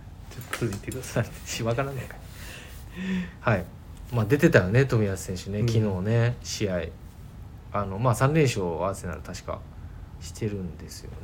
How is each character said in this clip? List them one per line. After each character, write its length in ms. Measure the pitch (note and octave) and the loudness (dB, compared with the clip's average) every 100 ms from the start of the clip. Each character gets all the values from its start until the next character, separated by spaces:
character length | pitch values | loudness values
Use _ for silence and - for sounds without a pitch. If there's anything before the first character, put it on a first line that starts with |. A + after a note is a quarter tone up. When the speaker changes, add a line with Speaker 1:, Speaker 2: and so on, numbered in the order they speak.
| - - - - - - | -16 -16 -14 -12 -8 -2
Speaker 1:
っ 40 | |
と 60 | A#2 | -2
言 40 | |
っ 100 | G2 | -2
て 120 | - | -4
く 60 | B2 | -6
だ 60 | |
さ 180 | - B2+ | -2 -2
い。 40 | - - | -2 -4
Speaker 2:
<laughs> 80 | - | -8
し-、 160 | - | -2
わ 120 | A2+ A#2+ | 0 0
か 80 | |
ら 80 | C#3 | 0
ん 40 | C3+ | -4
の 60 | |
か 140 | - - | -8 -10
い。 40 | - - - - - - - F3+ F#3+ F#3 F3 - | -12 -12 -12 -12 -14 -14 -12 -6 -2 -2 -2 -2
は 140 | B2 G2 | 2 2
い。 100 | E2 - - - - | 0 -10 -14 -14 -2
ま 120 | A#2+ | 2
あ、 20 | G#2 | 4
出 120 | D3 | 6
て 120 | E3+ | 8
た 100 | A#2 | 8
よ 100 | F2+ | 8
ね、 120 | A#2+ | 6
冨 220 | C3+ A2+ | 6 4
安 140 | G2+ F#2+ | 4 0
選 200 | - F#2 | -4 -6
手 120 | - | -4
ね、 80 | G#2 | 0
Speaker 1:
う 40 | |
ん。 40 | A#2 | 4
Speaker 2:
昨 120 | A2 | 4
日 240 | G#2+ F#2 | 4 2
ね、 320 | G2+ A#2 A#2+ B2 | 2 4 4 0
試 260 | - - G2+ | -4 -2 0
合。 120 | F2+ D#2+ - - - - - - - - | 0 -2 -8 -14 -16 -16 -14 -14 -14 -6
あ 140 | G2+ G2 | -4 -2
の、 140 | F#2+ | 2
ま 120 | B2 | 2
あ、 40 | A2 | 4
三 180 | C3+ | 6
連 120 | D#3+ C#3 | 6 6
勝 200 | A2+ F2+ | 4 0
を 220 | D#2 F#2 | 0 0
ア 60 | |
ー 20 | F#2+ | -2
セ 120 | F2+ | -6
ナ 80 | D#2 | -8
ル 60 | |
確 220 | - - | -8 -10
か 160 | - D#2+ - - - - - - | -8 -8 -10 -14 -12 -12 -14 -12
し 120 | - | -12
て 160 | - - | -4 -4
る 80 | G3+ | -2
ん 220 | F3 D2+ | -6 -8
で 120 | D#3 | -12
す 140 | - | -12
よ 80 | - - | -12 -12